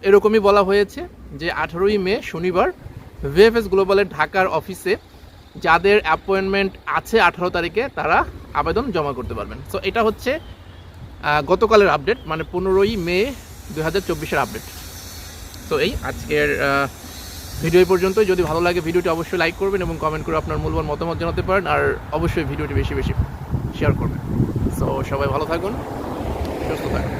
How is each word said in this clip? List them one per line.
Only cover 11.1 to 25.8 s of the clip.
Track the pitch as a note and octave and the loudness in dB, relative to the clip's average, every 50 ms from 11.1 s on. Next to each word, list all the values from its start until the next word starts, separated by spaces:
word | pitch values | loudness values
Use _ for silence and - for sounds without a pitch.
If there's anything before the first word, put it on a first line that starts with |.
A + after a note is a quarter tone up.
| - - - D3+ D3 D3+ C#3+ C#3 | -18 -6 -2 0 0 0 2 2
গতকালের | F3+ F#3+ A3+ G#3+ A3 G#3+ G3+ F#3 D3 | 2 2 4 6 8 8 8 8 4
আপডেট, | D3+ C3+ D3 - E3 - D#3 | 2 2 -2 -4 -4 -4 -6
মানে | D#3+ D#3 D#3+ - - | -6 -6 -6 -4 -4
পনেরোই | F3+ F3+ F#3+ F#3+ F#3+ G3+ G#3 A#3 G#3 E3+ E3+ | -4 0 2 2 2 2 2 0 -2 -2 0
মে | F3 F#3 G#3 C#4 C4+ - - - - - - - - | 0 0 0 0 -2 -10 -14 -18 -18 -18 -16 -12 -8
দুহাজার | D3 D#3 D#3+ D#3+ G3 F#3 - | -4 -4 -2 -2 -2 -2 -2
চব্বিশের | E3+ D3+ D#3 D3 - D3 C3+ | -4 -4 -2 -2 0 0 0
আপডেট। | A2 - A2+ - - - - - - - - - - - - - - - - - - - - - - | 0 -2 -12 -12 -12 -16 -14 -16 -14 -16 -14 -16 -14 -16 -16 -16 -16 -16 -16 -16 -16 -16 -16 -8 -4
So, | D#3+ C#3+ D3+ | 0 0 0
এই | G3 - - - B2 | 0 0 -2 -4 -6
আজকের, | C3 - - - D3+ D3 D3 D3 C#3+ - | -6 -6 -6 -2 0 2 2 2 0 0
আহ, | C3 C#3+ C#3 C#3 C#3 B2+ - - - - - - - - - - - - - - - | 0 0 2 2 0 -2 -4 -10 -16 -16 -16 -14 -14 -14 -14 -14 -14 -12 -8 -4 -2
ভিডিও | E3 E3 F3+ F#3 | 4 6 6 6
এই | E3+ | 8
পর্যন্তই। | F#3 F3+ F3+ F#3+ F#3+ G#3+ G#3+ F#3 | 6 2 4 2 4 2 4 4
যদি | F#3 F3 F3+ D3+ | 4 2 2 0
ভালো | D#3 E3 F3 F3 | 2 2 2 2
লাগে | F3 F3+ D#3+ D#3+ | 2 0 -2 0
ভিডিওটি | E3+ F3+ F3 F#3 E3 | 0 0 2 2 0
অবশ্যই | E3 E3 - - F3+ E3 | 0 -2 -2 0 0 0
লাইক | E3 E3 - | 0 0 0
করবেন | G3 G3 G3 G3 | -2 -2 0 0
এবং | F3+ E3 E3 D#3 D#3 | -2 -2 -4 -2 -2
কমেন্ট | D#3 D#3 D#3 D3+ | -2 -2 -2 -4
করে | - D#3+ D#3+ | -2 -2 -2
আপনার | D#3 E3 D#3 D3+ D#3 | -2 -2 -4 -4 -2
মূল্যবান | D#3+ D#3 D#3+ D#3 D3+ | -2 -2 -2 -2 -2
মতামত | D3 D3 E3 E3+ E3 D3+ | -4 -4 -4 -4 -4 -2
জানাতে | E3 E3+ E3 F3 F3 F3+ | -4 -4 -2 -2 -2 0
পারেন, | F#3 G3+ F3+ D#3 D3+ | 0 0 2 2 0
আর | C#3+ C#3+ C#3 A#2 - - - - D#3 | 2 2 0 0 -2 -6 -6 -4 -2
অবশ্যই | E3 F3 - F3+ D#3+ C3 | -2 0 0 0 -2 -2
ভিডিওটি | C#3+ D3 D3+ C#3 C#3+ | -4 -4 -6 -2 -2
বেশি | - - - D#3+ C3+ | -2 0 0 -2 -2
বেশি | - - - - - - - - - - - - - - - - | -2 -2 0 0 -2 -4 -4 -12 -8 -6 -6 -4 -4 -4 -4 0
শেয়ার | - - - - | 0 2 2 2
করবেন। | - - - - - - - - - - - - - - - - | 0 -4 -4 -4 -6 -4 0 0 0 0 0 -2 -2 -2 -2 0
So, | C3 C3 C3+ C3+ C3 - | -2 -2 -2 -2 -2 -4
সবাই | C#3 C#3 C#3 C#3 C3 | -2 -2 0 0 0
ভালো | C#3+ D#3 D3 | 0 -2 -2
থাকুন, | D#3+ E3+ E3+ G3 A#3+ A#3+ | -2 -2 -2 -4 -6 -6